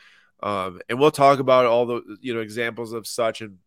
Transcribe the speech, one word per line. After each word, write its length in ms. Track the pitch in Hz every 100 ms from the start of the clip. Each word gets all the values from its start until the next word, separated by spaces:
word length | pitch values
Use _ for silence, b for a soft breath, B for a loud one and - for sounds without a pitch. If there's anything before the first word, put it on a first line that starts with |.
| b b b _
Um, 400 | 101 101 92 90 -
and 120 | 120
we'll 100 | 151
talk 300 | 147 139 139
about 260 | 131 127 123
all 180 | 120
the, 320 | 120 120 - 104
you 120 | 127
know, 60 | 113
examples 540 | 110 110 117 113 113
of 160 | 113 101
such 320 | - 113 110
and 180 | 110 95